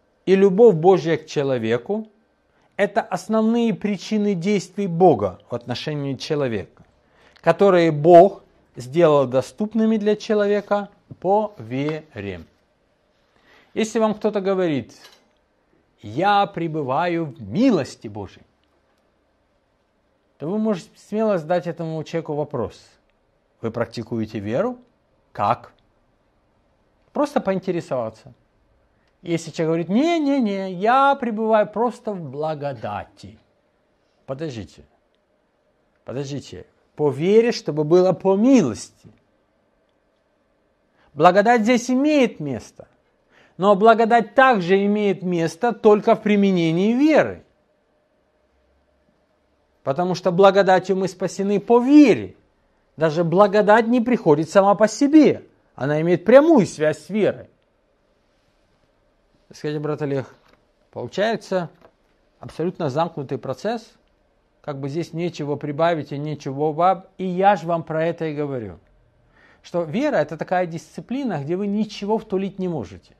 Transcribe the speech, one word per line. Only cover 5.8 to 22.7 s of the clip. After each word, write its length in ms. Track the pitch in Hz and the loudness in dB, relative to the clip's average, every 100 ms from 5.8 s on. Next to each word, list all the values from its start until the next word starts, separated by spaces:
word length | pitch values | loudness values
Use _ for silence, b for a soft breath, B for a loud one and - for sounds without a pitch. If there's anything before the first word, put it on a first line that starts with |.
| - 147 139 127 | -8 -6 -6 -8
человека, 680 | - 147 135 107 87 _ _ _ b b b b | -6 -4 -2 -4 -8 _ _ _ b b b b
которые 520 | 165 165 196 180 165 | -2 2 4 4 2
Бог 520 | 147 160 170 190 - _ _ _ - | 2 8 8 8 2 _ _ _ -18
сделал 500 | 123 151 165 147 131 | -6 2 4 4 2
доступными 680 | 127 - - 214 226 220 220 | -2 -4 -6 -4 0 0 0
для 220 | 208 208 | -2 -2
человека 720 | - 208 202 208 202 208 202 _ - - | -2 -2 0 -2 -2 -4 -4 _ -20 -8
по 340 | 175 202 208 - | -2 0 -2 -8
вере. 840 | 110 131 147 156 156 113 101 87 78 _ _ _ _ _ _ _ _ b b b b | -10 -6 -6 -8 -12 -12 -12 -12 -16 _ _ _ _ _ _ _ _ b b b b
Если 260 | 196 214 233 | -6 -4 -2
вам 140 | 220 | -2
кто-то 280 | 214 214 208 | -2 -4 -4
говорит: 520 | 190 190 180 139 - - - _ _ _ _ _ _ _ _ _ | -2 -2 -2 -4 -6 -16 -20 _ _ _ _ _ _ _ _ _
"Я 440 | 104 120 190 202 196 | -12 -4 0 0 0
пребываю 800 | 185 170 156 135 139 180 165 160 | -4 -6 -6 -4 -4 -2 -4 -6
в 160 | 127 | -10
милости 680 | 98 123 269 185 123 - 113 | -8 0 2 0 -2 -12 -14
Божьей", 360 | 104 95 - _ _ _ _ _ _ _ _ _ _ _ _ _ _ _ _ _ _ _ _ | -12 -14 -16 _ _ _ _ _ _ _ _ _ _ _ _ _ _ _ _ _ _ _ _
то 100 | 147 | -8
вы 120 | 208 | -4
можете 300 | 220 185 - _ _ | -2 -4 -8 _ _
смело 320 | 208 220 190 | -4 -2 -2
задать 260 | 151 180 170 | -2 -4 -4
этому 380 | 160 165 160 | -8 -8 -8
человеку 300 | 151 165 147 147 | -8 -8 -6 -6
вопрос: 440 | 147 135 95 | -6 -6 -6